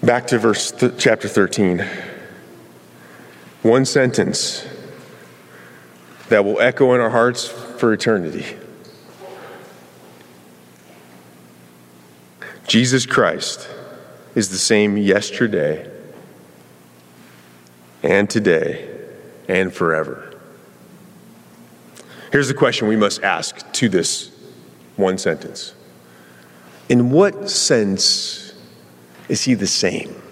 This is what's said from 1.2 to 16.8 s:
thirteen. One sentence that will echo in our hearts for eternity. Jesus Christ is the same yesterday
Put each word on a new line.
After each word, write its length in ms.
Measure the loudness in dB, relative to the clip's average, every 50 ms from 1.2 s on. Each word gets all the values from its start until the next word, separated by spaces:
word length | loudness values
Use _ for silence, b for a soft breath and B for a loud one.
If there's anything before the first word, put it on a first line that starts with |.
| 0
thirteen. 560 | -2 2 2 2 2 2 0 2 2 2 0 -4 B B B B B B B B B B B B B B B -20 -20 -20 -20 -20 -20 -20 B B B B B B B B B B B B -2 2
One 220 | 4 4 4 4
sentence 800 | 2 2 2 2 2 2 0 0 0 -2 -4 -4 -6 -6 -10 -12 -14 -16 -16 -18 -18 -20 -20 -20 -20 -20 -20 -20 -20 -20 -20 -20 B B B B B B B B B B B -20 -20 -20 -20 -2 2
that 140 | 4 4 4
will 160 | 2 2 2
echo 340 | 2 2 4 4 4 4 6
in 80 | 4
our 80 | 2 2
hearts 380 | 4 4 4 4 2 -2 -8
for 460 | -10 -10 -14 -14 -16 -6 0 2 2 2
eternity. 520 | 2 2 2 2 2 0 -4 -6 -8 -10 -10 -12 -16 -18 -20 -20 -20 -20 -20 -20 -20 -20 -20 -20 -20 -20 -20 -20 -20 -20 -20 -20 -20 -20 -20 -20 -20 -20 -20 -20 -20 -20 -20 -20 -20 -20 -20 -20 -20 -20 -20 -20 -20 -20 -20 -20 -20 -20 -20 -20 -20 -20 -20 -20 -20 -20 -20 -20 -20 -20 -20 -20 -20 -20 -20 -20 -20 -20 -20 -20 -20 -20 -20 -20 -20 -20 -20 -20 -18 B B B B B
Jesus 380 | 0 0 2 2 2 0 0 0
Christ 640 | 0 2 2 2 2 0 -2 -8 -8 -10 -10 -14 -18 B B B B B B B B B B B B -4
is 160 | -2 -2 -2
the 80 | -4
same 400 | -4 0 2 2 4 4 2 0
yesterday 920 | 0 2 2 2 2 0 -4 -4 -2 -2 0 0 0 0 -2 -2 -4 -8 -16 -18 -20 -20 -20 -20 -20 -20 -20 -20 -20 -20 -20 -20 -20 -20 -20 -20 -20